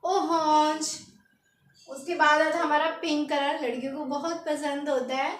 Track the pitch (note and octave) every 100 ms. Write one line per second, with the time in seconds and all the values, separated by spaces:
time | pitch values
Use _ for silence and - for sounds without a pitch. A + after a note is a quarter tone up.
0 | E4+ F#4+ D#4 E4 D#4 D4+ D4+ D#4 D#4 -
1 | - _ _ _ _ _ _ _ - C4+
2 | C#4+ E4+ D4+ D4+ D#4 E4 D#4+ D4+ D#4+ D#4+
3 | E4+ D4 D4 C#4+ C#4+ D#4 C4 B3+ C4+ C#4
4 | C#4+ C#4+ E4 E4 D#4+ D4 D4 C#4+ D4 C4
5 | A#3+ C4 D4